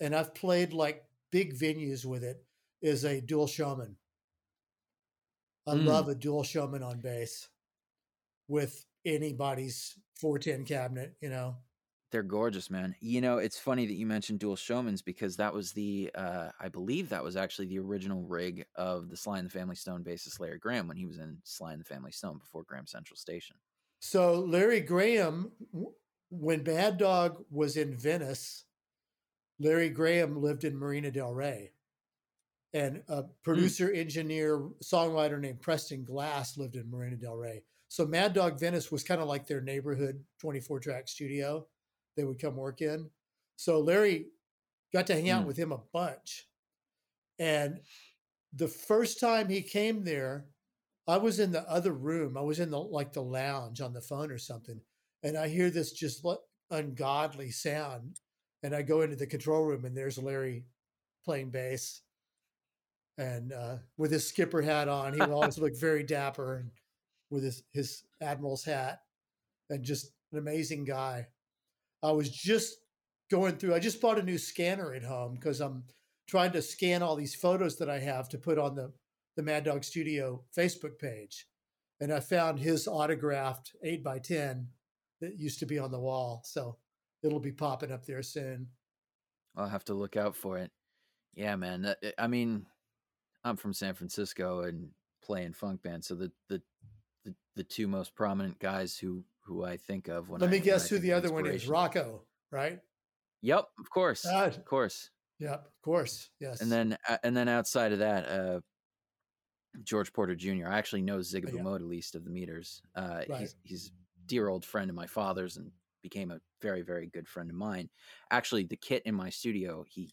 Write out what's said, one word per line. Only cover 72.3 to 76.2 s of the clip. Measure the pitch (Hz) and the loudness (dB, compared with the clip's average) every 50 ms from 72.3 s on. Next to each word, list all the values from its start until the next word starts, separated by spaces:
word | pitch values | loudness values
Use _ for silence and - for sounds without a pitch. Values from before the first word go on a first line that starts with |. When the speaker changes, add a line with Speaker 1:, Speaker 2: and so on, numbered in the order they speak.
Speaker 1:
just | 120 - - 185 220 220 226 - - - _ _ _ _ _ _ _ _ _ _ | -4 -4 2 4 4 4 4 0 -6 -12 _ _ _ _ _ _ _ _ _ _
going | 202 180 190 185 165 139 | 4 6 6 4 2 2
through, | - 180 170 | 2 4 4
I | 170 | 4
just | 175 226 - - | 4 2 2 4
bought | - 226 220 214 | 4 6 6 6
a | 185 | 2
new | 180 180 160 | 2 0 0
scanner | - - - - 170 175 190 196 180 151 127 | -2 -4 -2 0 2 2 2 0 -2 -6 -6
at | 131 117 | -6 -6
home | 123 135 127 123 123 123 123 | -4 -4 -4 -4 -4 -6 -2
'cause | - 156 139 127 | -2 -2 0 0
I'm | 147 135 131 127 127 - _ _ _ _ _ _ | -2 -4 -4 -8 -12 -14 _ _ _ _ _ _